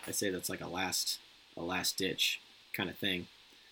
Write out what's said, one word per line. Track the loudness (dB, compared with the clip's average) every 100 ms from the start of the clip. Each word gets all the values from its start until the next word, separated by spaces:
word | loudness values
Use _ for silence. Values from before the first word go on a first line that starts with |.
| -4
I'd | 0
say | 0
that's, | 0 -2
like, | -4
a | -4
last, | -2 0 0 0 -2 -6 -20 -14 -6
a |
last | 0 0 0 2
ditch | 0 2 2 0 -6 -20 -8
kinda | -4 -2
thing. | 0 2 2 -2 -12 -20 -20 -20